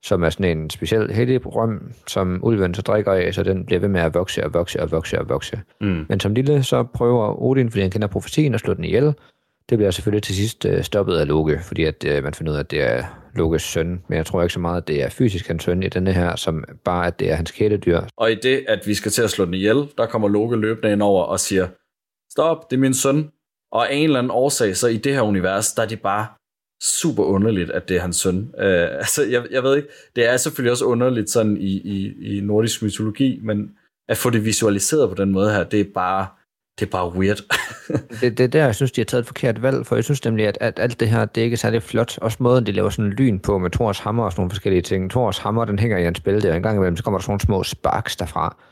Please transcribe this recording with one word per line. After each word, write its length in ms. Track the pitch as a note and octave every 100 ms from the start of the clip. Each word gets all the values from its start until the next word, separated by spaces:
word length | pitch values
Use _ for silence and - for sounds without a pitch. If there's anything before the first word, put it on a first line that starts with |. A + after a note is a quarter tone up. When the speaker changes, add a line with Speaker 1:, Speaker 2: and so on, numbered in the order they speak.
Speaker 1:
som 200 | - G2
er 60 | E2
sådan 280 | D#2+ F#2+ D#2+
en 120 | D#2
speciel 420 | - E2+ A2 A2
hellig 300 | G2+ B2 B2+
brønd, 380 | - A#2 A2+ G#2 - A#2+ -
som 320 | - F#2 F2+
ulven 300 | G2 A2 F#2
så 80 | F2
drikker 300 | - G#2+ G2+
af, 200 | F#2+ F2+
så 100 | F#2+
den 220 | F2+ F#2+ F2
bliver 140 | F2+
ved 100 | G2+
med 120 | F#2
at 120 | E2
vokse 300 | E2 F#2 -
og 100 | -
vokse 280 | E2+ E2+ -
og 100 | E2+
vokse 280 | D#2+ - -
og 100 | -
vokse. 300 | C2+ - A#2 - _
Speaker 2:
Mm. 240 | G2+ F2 D#2
Speaker 1:
Men 100 | F#2+
som 140 | G2
lille, 300 | A2 C3+ D3
så 200 | C3 B2
prøver 580 | B2 A#2+ A#2+ B2 G#2+ -
Odin, 260 | B2 C3 A#2+
fordi 120 | G#2+
han 100 | F#2+
kender 160 | G2 G#2
profetien, 460 | F#2+ - - D3+
at 60 | A2+
slå 140 | -
den 100 | F2
ihjel. 300 | E2 F2+ D3 C#3+ _ _ _ _ _
Det 80 | A#2
bliver 140 | G2+
selvfølgelig 320 | F2+ - G#2
til 120 | - F#2+
sidst, 300 | G#2 - -
øh, 180 | F#2
stoppet 320 | E2+ G#2 G2+ F2
af 100 | C#2+
Loke, 320 | D2+ D#2 D2+
fordi 200 | E2+ F2
at, 200 | D#2 D#2 D2
øh, 160 | D2
man 100 | C#2
finder 180 | - D#2+
ud 40 | D2
af, 20 |
at 120 | C#2
det 100 | D2+
er 220 | C2+ A#1+ E2+ - - -
Lokes 260 | E2 D#2+
søn. 400 | - - E2 F2 -
Men 100 | E2+
jeg 80 | D#2+
tror 160 | F#2
ikke 120 | E2+
så 60 | -
meget, 220 | E2+ F2
at 60 | E2
det 160 | D2
er 60 | C2
fysisk 380 | - B2+ F#2+ -
hans 160 | E2+
søn 200 | - F2+
i 60 | F#2+
denne 240 | - F#2
her, 220 | F#2 F2 E2+
som 280 | - D#2+ - C#2 -
bare, 220 | F2+ F2
at 120 | E2+
det 120 | E2
er 40 | D#2
hans 160 | E2
kæledyr. 500 | - G#2+ G2+ F2+ E2+ - -
Speaker 2:
Og 140 | A2+
i 40 | A2+
det, 280 | B2 C3 -
at 200 | G#2 G2+
vi 60 |
skal 180 | G#2 G#2+
til 100 | G2+
at 80 | A2+
slå 160 | - F#2
den 80 |
ihjel, 340 | F#2 G2+ B2 C#3+ -
der 80 | A2+
kommer 220 | - G#2
Loke 280 | G#2 A2+ A#2
løbende 360 | G#2+ A2+ A2
ind 80 | G2+
over 220 | G2+ F#2+
og 160 | F2 F2+
siger, 280 | - F#2+ F2+ - _ _ _ _ _
"Stop, 380 | - D#3+ D#3+ -
det 60 | C3
er 40 |
min 120 | C3+
søn." 380 | B2+ C3+ C#3+ D3+ _ _ _ _
Og 200 | A2 A#2+
af 40 | C#3
en 80 |
eller 160 | D#3 C#3
anden 120 | B2
årsag, 460 | A#2 C3+ C#3+ A2 F2+
så 100 | A#2+
i 100 | A2+
det 160 | C#3
her 80 | C#3
univers, 520 | G#2+ G2+ F2+ G2 A2
der 80 | -
er 40 | A2+
det 140 | A2
bare 240 | G2 G2+ A2+ - _ _ _ _
super 400 | - - E3+ B2+
underligt, 480 | F#2+ G2 G#2+ G#2 F2
at 180 | - -
det 80 | F2+
er 40 |
hans 140 | F2+ E2+
søn. 380 | F#2+ F#2 A2 -
Øh, 280 | G2+ F#2 E2+
<laughs> 80 | C#2
altså, 220 | A2 -
jeg, 200 | B2+ B2 A#2+
jeg 120 | B2+
ved 120 | B2+ C#3
ikke, 120 | D3 - - -
det 140 | A#2
er 80 | B2+
selvfølgelig 340 | C#3+ C#3+ B2
også 140 | B2 B2+
underligt 440 | A#2+ B2+ B2 G#2
sådan 280 | A#2+ A2 G#2
i, 120 | G2
i, 440 | F#2+ - G2+ G2 - G#2+ G2+
i 40 |
nordisk 420 | G2+ G#2 A2+ -
mytologi, 560 | G#2+ - A2 G#2 C3+ -
men 280 | A2 G#2 G#2 - _ _ -
at 80 | A2+
få 120 | B2
det 160 | A#2+ G#2+
visualiseret 640 | G#2 A2 G2+ - D#3 A#2+
på 60 | F#2
den 160 | G2
måde 200 | F#2+ G#2
her, 100 | G#2
det 160 | E2+ G#2
er 60 | G2+
bare, 340 | F#2 F2+ F#2+ G2 _ _ _ _ -
det 60 | G2+
er 40 |
bare 200 | F#2 F2+
weird. 240 | F2 F#2+ G#2
<laughs> 800 | - - - - - - - A2+
Speaker 1:
Det, 160 | B2 A2+
det 60 |
er 40 | B2+
der, 180 | D#3 D3
jeg 100 | G#2+
synes, 160 | C3
de 100 | -
har 40 | A2+
taget 160 | E3
et 60 | D#3
forkert 340 | - C3 A2
valg, 240 | B2+ C3+ A#2+
for 100 | A#2
jeg 80 |
synes 220 | A#2 C#3+ A#2
nemlig, 220 | A2 G#2+
at, 100 | -
at 180 | A#2 -
alt 200 | A#2+ A#2
det 100 | A2+
her, 160 | A2+ A2
det 160 | -
er 40 | A#2+
ikke 120 | A#2
særlig 260 | A2+ A2+
flot. 340 | - - A#2+ -
Også 160 | A2+ A2+
måden, 260 | B2 B2+ A2
de 60 |
laver 180 | G2 G2
sådan 220 | F#2+ G#2+
lyn 280 | G2+ C3 F#2+
på 180 | - G2+
med 120 | F2+
Thors 300 | - A2+ G2
hammer 240 | - A2
og 80 | G#2+
sådan 80 | F2+
nogle 100 | F2+
forskellige 300 | G2 G2+ F#2
ting. 300 | E2+ G2 F#2
Thors 260 | B2+ A#2 F#2
hammer, 280 | - A2 A2+
den 140 | G2+
hænger 180 | A#2 G2+
i 60 |
hans 160 | E2+ F2
bælte, 300 | - G2+ G2+
og 40 | E2
en 60 |
gang 140 | G#2 G#2+
imellem, 200 | F#2 E2+
så 60 |
kommer 140 | - G2
der 40 |
sådan 100 | E2+
nogle 100 | G2+
små 220 | - G2
sparks 520 | - - - - - -
derfra, 420 | F2+ - D#2 - _